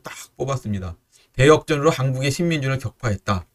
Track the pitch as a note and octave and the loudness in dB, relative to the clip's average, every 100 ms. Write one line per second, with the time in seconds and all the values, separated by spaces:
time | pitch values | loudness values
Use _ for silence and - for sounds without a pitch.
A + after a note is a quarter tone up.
0 | - - - - B2+ C3 G#2 G2+ F#2 E2+ | -10 -18 -20 -8 -4 -4 -4 -6 -6 -12
1 | _ _ _ - C#3 D#3 - D3+ D3 E3 | _ _ _ 4 6 6 4 0 2 2
2 | C3+ C3 C#3 C3+ F3 D#3+ C3+ C3 A2 - | -2 -2 -2 -2 -2 0 -2 -4 -6 -6
3 | A#2 G2+ - G2 E2+ | -4 -4 -4 -6 -6